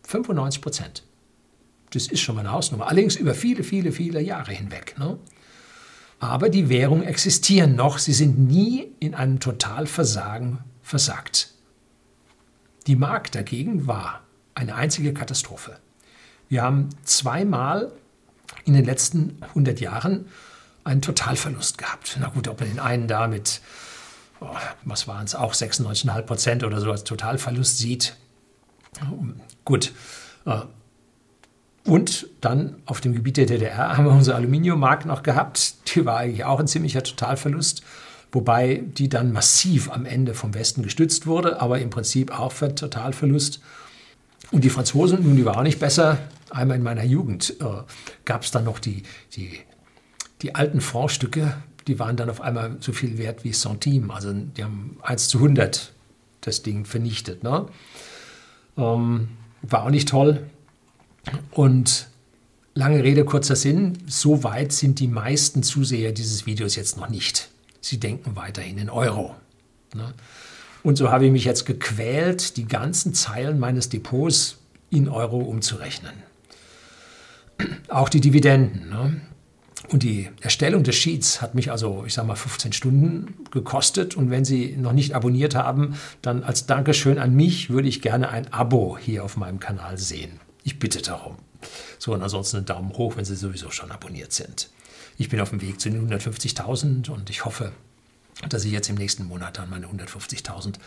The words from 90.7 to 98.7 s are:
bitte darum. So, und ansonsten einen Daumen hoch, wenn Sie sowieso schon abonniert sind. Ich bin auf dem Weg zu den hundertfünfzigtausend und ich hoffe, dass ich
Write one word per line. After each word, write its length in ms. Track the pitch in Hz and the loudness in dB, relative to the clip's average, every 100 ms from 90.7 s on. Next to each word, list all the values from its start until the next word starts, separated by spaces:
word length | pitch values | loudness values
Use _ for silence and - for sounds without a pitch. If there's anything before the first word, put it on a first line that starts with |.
| - | -4
bitte 240 | 113 - | -4 -4
darum. 360 | - 85 - - - - - - - - | -6 -10 -12 -18 -20 -20 -20 -18 -18 -10
So, 160 | - | -6
und 80 | 101 | -4
ansonsten 360 | 98 98 98 101 | -4 -4 -4 -6
einen 80 | 95 | -6
Daumen 260 | 90 95 | -6 -6
hoch, 240 | 98 117 - | -4 -4 -4
wenn 80 | 98 | -8
Sie 100 | 95 | -6
sowieso 360 | 95 87 - | -8 -8 -10
schon 200 | - - | -12 -12
abonniert 400 | - - 80 73 | -16 -14 -14 -8
sind. 380 | - - - - _ - - - - | -8 -8 -10 -12 _ -20 -20 -16 -8
Ich 100 | - | -4
bin 100 | 107 | -2
auf 80 | 98 | -2
dem 120 | 107 | -4
Weg 200 | 95 95 | -6 -6
zu 80 | 107 | -4
den 120 | 110 | -2
hundertfünfzigtausend 1080 | 113 101 117 107 - - 113 127 147 127 120 | -2 -2 -4 -6 -6 -6 -4 -2 0 0 -4
und 200 | 104 98 | -8 -8
ich 120 | - 113 | -8 -8
hoffe, 260 | - 104 - _ _ _ _ _ - 151 | -6 -10 -10 _ _ _ _ _ -14 -6
dass 160 | 117 | -4
ich 80 | 104 | -2